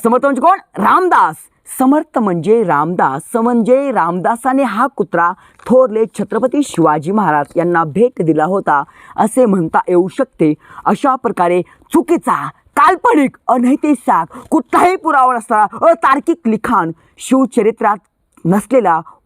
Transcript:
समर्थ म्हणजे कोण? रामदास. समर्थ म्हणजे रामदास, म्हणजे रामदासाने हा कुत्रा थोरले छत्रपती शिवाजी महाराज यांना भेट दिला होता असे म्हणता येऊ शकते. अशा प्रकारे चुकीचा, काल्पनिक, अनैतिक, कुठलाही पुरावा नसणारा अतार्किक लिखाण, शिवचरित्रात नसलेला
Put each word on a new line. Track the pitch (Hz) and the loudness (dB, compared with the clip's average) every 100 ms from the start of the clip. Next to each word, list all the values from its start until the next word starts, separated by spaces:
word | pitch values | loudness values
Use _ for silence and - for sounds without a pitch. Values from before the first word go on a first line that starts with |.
समर्थ | 226 247 | -2 0
म्हणजे | 277 254 | 0 0
कोण? | 320 381 - | 2 0 -4
रामदास. | - 208 294 370 294 170 160 - _ - - | -4 0 2 2 2 0 -2 -18 _ -16 -2
समर्थ | 262 302 311 269 | 0 0 -2 -4
म्हणजे | 208 170 165 233 | -2 -2 0 0
रामदास, | 180 143 156 180 156 139 - 226 | 2 0 -2 -2 -2 -2 -6 -2
म्हणजे | 233 240 214 262 277 | 0 0 2 0 0
रामदासाने | 208 170 180 220 233 262 262 | -2 -2 -2 -4 -2 -2 -2
हा | 254 202 269 | -2 -2 -4
कुत्रा | - 190 170 175 190 _ _ - | -4 -4 -2 -2 -4 _ _ 0
थोरले | 254 254 214 220 - | 2 2 0 -2 -4
छत्रपती | 196 220 247 277 | -6 -4 -2 -2
शिवाजी | 269 - 160 151 147 | -2 0 0 0 -2
महाराज | 214 180 151 143 175 | -2 0 0 -2 -4
यांना | 175 170 | -2 -2
भेट | 160 185 247 - | -2 0 0 0
दिला | 160 156 | -2 0
होता | 156 196 165 143 151 - - - | 0 -2 0 -2 -2 -14 -12 -4
असे | 214 262 233 | -2 0 2
म्हणता | 190 160 202 - | 0 0 -2 0
येऊ | 180 185 | 0 0
शकते. | - 262 - 156 151 - - | -4 -6 -2 -2 -2 -10 -6
अशा | 160 202 277 | -4 0 0
प्रकारे | 262 220 - 175 180 170 _ _ | -2 -4 -2 0 0 -4 _ _
चुकीचा, | 320 - 330 233 160 143 | -2 0 -2 -2 -4 -6
काल्पनिक, | - _ - 311 381 480 381 262 - - | -14 _ 2 2 2 2 2 0 -4 -2
अनैतिक, | 247 247 302 302 277 - 180 170 - - | 0 2 0 0 -2 0 0 -2 -12 -4
कुठलाही | 311 - - 359 370 | -2 0 0 2 0
पुरावा | 320 285 254 | 0 2 2
नसणारा | 240 - 214 202 226 330 | 0 -2 0 0 0 0
अतार्किक | 330 277 262 - 330 226 | 2 0 0 -2 -4 -2
लिखाण, | 214 - 208 165 - _ _ | -4 -2 -2 -2 -8 _ _
शिवचरित्रात | - 262 254 247 214 233 220 214 _ _ _ _ 165 | -2 0 2 0 0 0 -2 -2 _ _ _ _ -2
नसलेला | 202 - 262 185 165 - _ | -2 0 0 2 0 -4 _